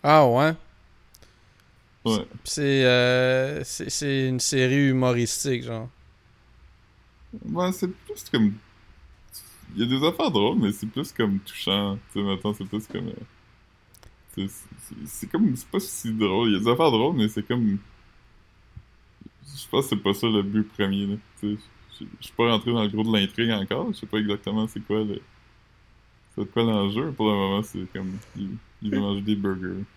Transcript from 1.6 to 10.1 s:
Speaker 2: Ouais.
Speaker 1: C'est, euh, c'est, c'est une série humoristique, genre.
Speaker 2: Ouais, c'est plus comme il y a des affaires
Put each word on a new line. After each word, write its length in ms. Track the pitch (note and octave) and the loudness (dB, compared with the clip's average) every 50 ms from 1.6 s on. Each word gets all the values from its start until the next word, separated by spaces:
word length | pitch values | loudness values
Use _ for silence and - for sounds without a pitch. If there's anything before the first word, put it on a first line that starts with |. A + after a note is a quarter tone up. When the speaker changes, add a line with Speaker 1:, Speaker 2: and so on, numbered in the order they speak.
| _ _ _ _ _ _ _ _ _ | _ _ _ _ _ _ _ _ _
Speaker 2:
Ouais. 220 | A3+ A3 - - - - - - | 0 0 0 -2 -6 -14 -14 -10
Speaker 1:
C'est, 400 | - - - C#3+ C#3 C#3 C3+ C3 | -8 -4 -2 2 2 4 6 6
euh, 760 | B2+ B2 B2 B2 B2 B2+ B2+ B2+ B2+ C3 C3 C3 C3+ D3 D3+ C3+ | 6 6 6 4 4 4 4 4 2 2 2 0 0 -4 -6 -8
c'est, 260 | - - - - - | -8 -8 -10 -8 -6
c'est 380 | - - D3+ C#3+ C#3 C3+ C3 | -6 -4 -2 -2 0 0 0
une 120 | C3 B2+ B2+ | 0 0 0
série 500 | - - - C3 B2+ B2+ C3+ C#3+ C#3+ C3+ | -2 0 2 2 4 4 4 4 4 4
humoristique, 760 | C3 C3 B2+ B2+ B2 A#2+ A#2+ A2 - - - C#3+ C3 A#2+ A#2+ | 4 4 2 2 2 2 0 -2 -2 -4 -2 -2 -2 -4 -4
genre. 240 | A#2+ A#2 A2+ A2 B2 - _ - - _ _ _ _ _ _ _ _ _ - - - _ _ _ _ _ _ _ _ _ _ - - - A2 - - | -8 -10 -10 -10 -12 -16 _ -20 -20 _ _ _ _ _ _ _ _ _ -20 -20 -20 _ _ _ _ _ _ _ _ _ _ -20 -18 -18 -14 -8 -6
Speaker 2:
Ouais, 200 | - E3+ F3+ F#3 | -2 -2 0 -2
c'est 160 | F#3+ F#3 - F3+ | -2 -2 -4 -6
plus 320 | F#3 - - - G#4 - - - | -6 -10 -14 -14 -14 -14 -8 -2
comme 220 | - B2 A2 G#2 G2+ A2 - _ _ _ - - - - - - - _ - - - - - - - - - - - | 2 4 4 4 2 -2 -14 _ _ _ -20 -20 -20 -20 -20 -20 -20 _ -20 -20 -20 -20 -20 -20 -20 -20 -20 -12 -2
il 60 | G2 | -2
y 20 | A#2 | 0
a 160 | A#2+ B2+ C3+ | 2 2 2
des 60 | C#3+ | 2
affaires 260 | E3 | 0